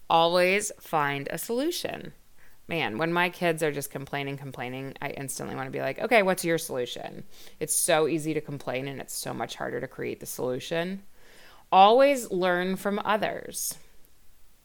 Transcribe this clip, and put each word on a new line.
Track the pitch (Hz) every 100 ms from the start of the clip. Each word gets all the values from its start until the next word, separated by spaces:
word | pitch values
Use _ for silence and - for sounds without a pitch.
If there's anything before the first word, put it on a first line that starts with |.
| -
always | 165 170 180 180 202 208 -
find | - 160 143 143 139
a | 165
solution. | - 240 302 349 - - - - - - - - -
Man, | 156 117 110
when | 165
my | 170 175
kids | 175 175 160
are | 156
just | 147 139
complaining, | - 139 143 139 139
complaining, | 139 131 123 131 135 -
I | 143
instantly | - 135 - - 135
wanna | 131
be | 135
like, | 135 135
"Okay, | 226 233
what's | 190 185 170
your | 165
solution?" | - 131 123 - - - - - - -
It's | 160 -
so | - 160 156
easy | 156 151 151
to |
complain | - 139 - 127 135
and | 135
it's | - -
so | -
much | 131 113 -
harder | 127 135
to | 135
create | - 123 -
the | -
solution. | - 127 - - 165 175 196 - - - - - - -
Always | 185 202 240 277 269 220
learn | 185 185 175 185 190
from | 202 202 -
others. | 214 180 - - - - - - - - - - - - -